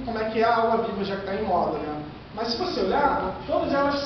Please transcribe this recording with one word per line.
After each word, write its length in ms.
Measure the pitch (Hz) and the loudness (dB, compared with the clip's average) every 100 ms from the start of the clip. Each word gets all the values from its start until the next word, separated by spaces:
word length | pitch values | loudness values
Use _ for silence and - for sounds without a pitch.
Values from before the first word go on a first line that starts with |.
| 233 | -4
como 140 | 220 | -4
é 60 | 220 | -2
que 100 | 226 | 2
é 40 | |
a 120 | 226 233 | 4 4
aula 260 | 226 226 | 4 2
viva, 200 | 226 202 | 0 -2
já 120 | 190 196 | -2 -4
que 100 | 190 | -4
tá 100 | 202 | -2
em 80 | |
moda, 340 | 220 170 - 151 | 0 2 2 -2
né? 260 | 147 151 - - - 208 | -4 -6 -8 -12 -12 -6
Mas 140 | 240 | -4
se 80 | 285 | -2
você 240 | 349 240 | -2 0
olhar, 520 | 190 - 277 - - - - | 2 4 2 2 -2 -6 -2
todas 260 | 339 320 | 0 2
elas 260 | 277 285 285 | 2 2 0